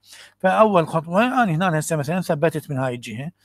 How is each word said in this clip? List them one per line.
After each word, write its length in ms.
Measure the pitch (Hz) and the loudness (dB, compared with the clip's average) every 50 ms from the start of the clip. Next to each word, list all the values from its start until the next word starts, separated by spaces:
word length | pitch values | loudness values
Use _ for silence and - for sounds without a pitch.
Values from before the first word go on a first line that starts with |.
| _ - - - - - _ - | _ -20 -20 -20 -20 -20 _ -2
فأول 500 | - 190 185 202 220 214 196 170 156 - | -2 0 4 4 4 6 6 2 2 2
خطوة 540 | - 160 151 170 175 202 240 254 262 254 | -2 -4 -4 0 0 2 2 2 2 2
أنا 100 | 233 185 | 2 2
هنا 260 | 156 156 190 185 156 156 | 2 0 0 0 0 0
هسه 180 | 147 - 165 | -2 -2 -2
مثلًا 240 | 151 131 147 175 180 | -2 -2 -2 -2 -4
ثبتت 500 | 170 - 165 143 165 160 - 151 - - | -2 -2 -2 0 0 0 0 -2 -8 -6
من 80 | 143 127 | -4 -4
هاي 160 | 131 127 123 | -4 -4 -4
الجهة، 360 | 120 - 127 113 127 143 175 _ _ | -8 -10 -10 -10 -10 -10 -12 _ _